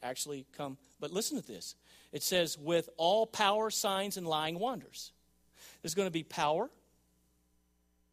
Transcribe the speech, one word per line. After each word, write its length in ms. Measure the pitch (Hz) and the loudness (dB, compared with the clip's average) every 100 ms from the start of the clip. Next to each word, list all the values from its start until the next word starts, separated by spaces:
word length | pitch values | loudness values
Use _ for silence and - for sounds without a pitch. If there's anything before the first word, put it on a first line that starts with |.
actually 460 | 120 131 151 143 127 | -8 -6 -6 -8 -10
come. 280 | - 143 131 _ - | -8 -8 -8 _ -12
But 120 | 147 | -6
listen 280 | 180 226 285 | -2 -2 -4
to 60 | - | -8
this. 300 | 95 - - _ - - | -12 -12 -16 _ -20 -12
It 120 | 139 | -6
says, 340 | - 180 170 - | 0 2 2 -2
"With 320 | 147 170 165 - | 2 2 2 2
all 300 | 170 208 220 | 4 4 4
power, 420 | - 202 214 220 | 4 4 4 2
signs, 480 | - 214 190 202 196 | 0 0 0 -2 -4
and 100 | 170 | 0
lying 300 | 156 156 170 | 0 0 -2
wonders." 540 | 233 220 - - - _ _ _ _ - - - | -2 -4 -10 -16 -16 _ _ _ _ -20 -20 -12
There's 100 | 165 | -6
gonna 160 | 165 190 | -2 0
be 140 | 165 | -2
power. 480 | 147 - 151 165 254 - _ _ _ _ _ _ _ _ _ _ _ _ _ | -4 0 2 2 0 -6 _ _ _ _ _ _ _ _ _ _ _ _ _